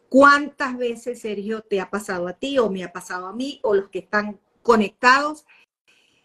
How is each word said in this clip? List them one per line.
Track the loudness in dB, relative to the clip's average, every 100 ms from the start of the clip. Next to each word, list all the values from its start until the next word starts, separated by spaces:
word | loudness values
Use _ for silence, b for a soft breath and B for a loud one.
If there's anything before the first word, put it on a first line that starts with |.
| _
¿Cuántas | 6 8 6 2 -6 -6 -4
veces, | -6 -6 -8 -8
Sergio, | -8 -8 -6 -8
te | -4 -4
ha | -4
pasado | -6 -6 -6 -6
a |
ti | -6 -2 0
o | 0
me | -2
ha | -8
pasado | -12 -12 -12 -10
a |
mí | -8 -8 -6
o | 0
los | 0 0
que | -8
están | -4 -4 -4 -8 _ _
conectados, | 2 2 2 0 2 2 0 -8 -16 b _ _ _ _ _ _